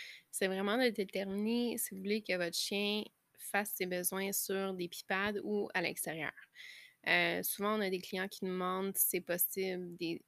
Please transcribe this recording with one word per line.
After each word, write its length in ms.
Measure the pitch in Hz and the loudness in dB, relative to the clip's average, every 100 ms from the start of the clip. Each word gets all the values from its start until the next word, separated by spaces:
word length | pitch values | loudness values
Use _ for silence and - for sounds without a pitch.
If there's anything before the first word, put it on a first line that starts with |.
| - - - | -14 -16 -8
c'est 160 | - 190 | 0 2
vraiment 280 | 190 202 226 | 2 2 4
de 120 | 254 | 4
déterminer 880 | 202 190 190 196 196 214 240 240 226 | 2 -2 -2 -2 0 2 2 2 0
si 180 | - 190 | -4 -4
vous 60 | |
voulez 200 | 190 214 | 0 0
que 140 | 214 180 | 0 0
votre 220 | 175 170 | 0 0
chien 480 | - 202 208 208 214 _ _ - | 0 0 2 0 -2 _ _ -16
fasse 320 | - 202 208 - | -2 0 0 -2
ses 100 | 185 | 0
besoins 480 | 180 180 190 196 | 0 0 0 0
sur 400 | 202 - 196 196 | 0 0 0 0
des 160 | 185 175 | -2 -4
pipades 500 | - - 190 202 202 | -4 -2 0 2 0
ou 280 | - 208 202 | 0 0 0
à 80 | - | 0
l'extérieur. 520 | 170 - - 160 151 - - - - - - _ - | 0 0 -4 -2 -4 -6 -14 -18 -18 -16 -20 _ 2
Euh, 340 | 175 170 175 | 4 4 2
souvent, 340 | 185 - 202 214 | -2 0 2 2
on 40 | |
a 80 | 196 | 2
des 120 | 185 | 0
clients 260 | - 185 190 | -2 -4 -4
qui 160 | - | -4
demandent 540 | 185 185 180 185 196 196 | -2 0 0 0 0 2
si 100 | - | 2
c'est 140 | 185 | 0
possible 760 | 180 170 - - 190 180 180 175 | 0 -2 0 -2 -2 -2 -6 -4
des, 260 | 165 170 | -4 -4